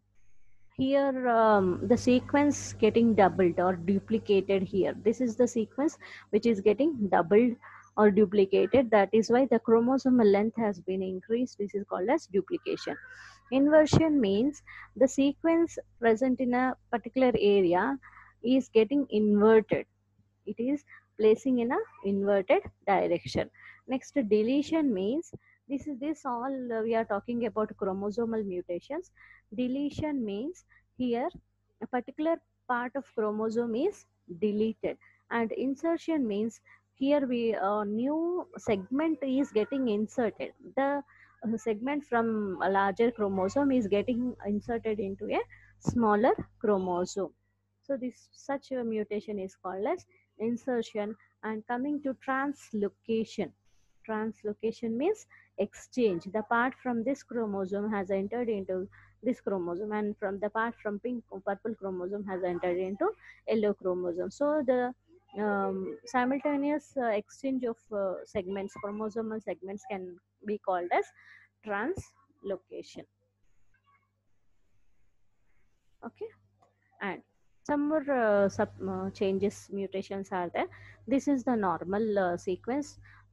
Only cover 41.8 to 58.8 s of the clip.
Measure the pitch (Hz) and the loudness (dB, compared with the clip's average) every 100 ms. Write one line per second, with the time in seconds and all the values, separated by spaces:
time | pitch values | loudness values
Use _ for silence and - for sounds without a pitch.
41.8 | 247 294 285 233 226 220 208 175 180 196 | -4 -4 -2 0 0 0 -2 -2 0 2
42.8 | 196 185 233 233 208 196 190 269 285 254 | 2 2 0 0 -2 0 0 0 2 2
43.8 | 202 202 202 240 247 - 202 208 214 233 | 2 0 0 -2 -4 -6 -4 -4 -4 -4
44.8 | 220 214 196 196 208 294 466 - - _ | -4 -4 -4 -6 -4 -4 -4 -10 -20 _
45.8 | - 240 220 208 247 427 - _ 220 202 | -4 0 2 4 4 2 -4 _ 0 0
46.8 | 185 175 180 - 175 - _ _ _ _ | 0 -2 -2 -4 -8 -8 _ _ _ _
47.8 | - 277 247 - _ - - 277 - 262 | -8 -6 -6 -10 _ -16 -8 -8 -6 -6
48.8 | 233 220 208 208 208 208 190 - 185 185 | -4 -4 -4 -6 -6 -8 -8 -10 -10 -6
49.8 | 226 359 - _ _ - 220 233 - 240 | -4 -6 -8 _ _ -8 -6 -4 -4 -4
50.8 | 226 208 208 220 _ _ 214 220 214 240 | -4 -6 -8 -8 _ _ -10 -8 -6 -6
51.8 | 277 294 285 262 - 262 277 285 - 214 | -4 -4 -6 -6 -4 -4 -4 -6 -8 -4
52.8 | 202 - - 226 220 - 165 - _ _ | -4 -6 -4 -4 -4 -6 -8 -10 _ _
53.8 | _ _ - 214 220 208 214 208 220 - | _ _ -10 -6 -6 -8 -10 -6 -6 -6
54.8 | 233 226 320 427 - - _ - 202 - | -6 -2 -2 -2 -8 -20 _ -6 -6 -8
55.8 | - - 226 170 190 214 208 233 254 254 | -10 0 0 0 -4 -6 -2 0 0 -2
56.8 | 254 233 226 277 - 240 220 196 190 202 | -6 -4 -2 -4 -6 -6 -4 -4 -4 -4
57.8 | 208 208 190 196 196 240 240 208 190 185 | -4 -4 -2 -2 -2 -4 -4 -4 -4 -6